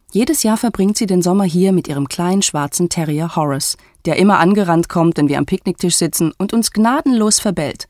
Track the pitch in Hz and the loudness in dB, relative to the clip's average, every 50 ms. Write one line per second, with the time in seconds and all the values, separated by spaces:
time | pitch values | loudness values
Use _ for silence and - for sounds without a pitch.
0 | _ _ - 190 247 339 320 - - 220 220 226 - 240 208 - 190 196 208 - | _ _ -2 0 0 0 0 0 0 0 0 0 0 -2 -2 0 0 0 0 0
1 | - 185 190 180 170 175 180 202 196 185 151 180 185 190 190 175 - - 147 139 | -2 0 0 2 2 2 2 2 0 0 2 2 2 2 2 2 0 -2 -4 -6
2 | 143 131 - - 175 175 190 196 190 - - 151 143 143 - - 180 170 - - | -6 -4 -4 -4 -2 -2 0 0 0 -2 -2 -4 -4 -4 -2 -2 -2 -2 -2 -2
3 | 165 151 151 151 160 170 - 170 156 147 139 135 - - - - _ _ _ _ | -2 -2 -2 -2 -4 -4 -2 -2 -2 -2 -2 -2 -4 -6 -8 -10 _ _ _ _
4 | - - 156 - - 208 202 147 165 180 208 208 202 175 170 165 170 - - 180 | -4 -2 2 4 4 4 4 4 4 4 4 2 2 2 2 0 0 0 0 0
5 | 165 165 165 - 147 143 143 139 147 - - 190 - 202 175 - - 180 170 - | 2 2 2 2 0 0 0 0 -2 -2 -4 -4 -2 -4 -4 -2 -2 -2 0 0
6 | 175 160 - - 170 156 - - 190 208 - 233 220 - - 214 214 226 254 294 | -2 -2 -2 -2 -2 -2 -2 -2 -4 -2 0 0 0 0 0 0 2 2 2 0
7 | 320 277 254 226 214 214 208 - - 220 175 170 151 135 - - - - | 0 2 2 2 2 2 2 0 0 -2 -2 -2 -4 -4 -6 -8 -14 -18